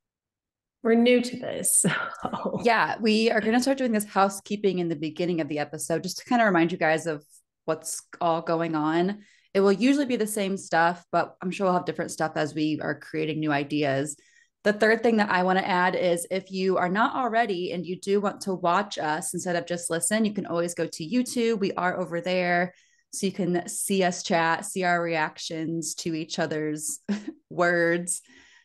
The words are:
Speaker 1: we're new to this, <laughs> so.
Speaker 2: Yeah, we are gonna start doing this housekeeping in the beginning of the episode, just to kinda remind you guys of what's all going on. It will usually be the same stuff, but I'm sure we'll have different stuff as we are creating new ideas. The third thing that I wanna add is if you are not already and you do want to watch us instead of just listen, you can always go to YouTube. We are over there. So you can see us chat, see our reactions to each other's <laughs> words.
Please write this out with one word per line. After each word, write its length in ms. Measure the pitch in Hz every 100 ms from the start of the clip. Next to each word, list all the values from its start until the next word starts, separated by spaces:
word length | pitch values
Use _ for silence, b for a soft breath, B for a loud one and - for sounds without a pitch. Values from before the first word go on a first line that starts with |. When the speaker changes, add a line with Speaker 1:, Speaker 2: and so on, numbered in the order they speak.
| _ _ _ _ _ _ _ _
Speaker 1:
we're 120 | 226
new 280 | 233 240 247
to 140 | 240 -
this, 460 | - - 185 - 180 -
<laughs> 200 | - -
so. 380 | - - - -
Speaker 2:
Yeah, 340 | 233 220 156 -
we 300 | 220 214 226
are 100 | 220
gonna 200 | 214 240
start 160 | 254 269
doing 140 | 254
this 120 | 214
housekeeping 760 | 208 196 196 202 - 208 196 180
in 80 | 170
the 80 | 156
beginning 440 | 156 156 175 170
of 80 | 151
the 120 | 147
episode, 420 | 147 156 - 165
just 160 | 180 -
to 60 |
kinda 200 | - 240
remind 280 | 220 175 165
you 60 | 175
guys 280 | 160 160 165
of 180 | 151 - - _ _
what's 380 | - 160 - - - -
all 220 | 175 165
going 320 | 165 165 165
on. 460 | 156 151 165 180 208 B B B
It 60 | 196
will 120 | 196
usually 320 | 196 247 285
be 120 | 262 240
the 100 | 214
same 300 | 214 196 196
stuff, 480 | - 165 170 180 -
but 240 | 170 - -
I'm 80 | 185
sure 160 | 175 190
we'll 80 |
have 120 | 180 180
different 240 | 160 -
stuff 220 | - 156 160
as 180 | 151
we 240 | 143 156 151
are 160 | 156 143
creating 420 | - 160 151 156
new 100 | 151
ideas. 640 | 143 147 147 147 135 151 - b b b _
The 120 | 208
third 280 | 208 220 226
thing 140 | 240 220
that 140 | 202
I 120 | 185
wanna 180 | 185 185
add 360 | 202 180 180 180
is 300 | 180 170 -
if 200 | 190 190
you 260 | 190 190 185
are 120 | 175
not 280 | 196 233 -
already 560 | 247 226 233 175 180
and 120 | 175
you 140 | 165 180
do 220 | - 202
want 220 | 202 -
to 120 | 196
watch 440 | 180 170 180 208 -
us 360 | 156 156 175
instead 220 | 175 180 175
of 100 | 170
just 240 | 175 -
listen, 340 | 165 - 214
you 80 | 214
can 140 | 208 170
always 280 | 170 175
go 120 | 175 165
to 220 | - 160
YouTube. 520 | 247 247 247 226 220
We 120 | 196
are 260 | - 180 180
over 220 | 165 170
there. 540 | 180 185 175 175 180 b b b _
So 140 | - 190
you 60 |
can 340 | 190 175 175 -
see 360 | - - 196
us 180 | 180 180
chat, 440 | - 170 165 165 -
see 180 | 190
our 180 | 180 175
reactions 920 | 170 160 156 - - 165 160 165 156 -
to 180 | 175
each 240 | 160 160 -
other's 640 | 160 156 151 151 - - -
<laughs> 420 | 208 208 - -
words. 680 | 160 175 175 170 175 180 - b b b b